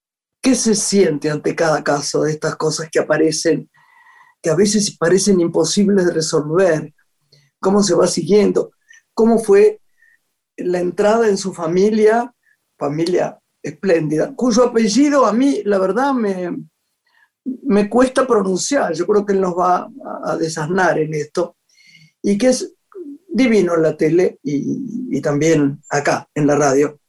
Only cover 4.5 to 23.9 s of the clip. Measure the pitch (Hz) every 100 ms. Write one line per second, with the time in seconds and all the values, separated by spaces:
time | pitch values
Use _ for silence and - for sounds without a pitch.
4.5 | 156 202 214 - - 165 190 208 185 170
5.5 | 165 175 208 196 202 175 160 160 160 151
6.5 | 170 185 156 151 _ _ _ _ _ _
7.5 | _ 190 208 202 170 180 - 156 208 190
8.5 | 175 - _ _ - _ - 226 220 -
9.5 | 202 208 208 _ _ _ _ _ _ _
10.5 | - 180 180 180 175 208 226 226 196 196
11.5 | 170 165 180 208 214 214 233 240 _ _
12.5 | _ _ - 143 151 170 175 151 - _
13.5 | _ - 156 190 165 151 151 - - 254
14.5 | 220 240 226 214 214 294 285 220 220 277
15.5 | 254 202 196 190 202 277 262 202 185 175
16.5 | 170 156 _ _ _ _ _ _ _ 262
17.5 | 254 285 202 202 240 262 269 254 220 190
18.5 | 180 - 277 180 156 175 208 202 190 185
19.5 | 175 180 180 - - - - - - 160
20.5 | 160 151 185 175 156 156 151 143 - 175
21.5 | _ _ _ _ _ _ _ 208 202 254
22.5 | 254 - _ _ 381 294 285 - 254 254
23.5 | 214 175 165 156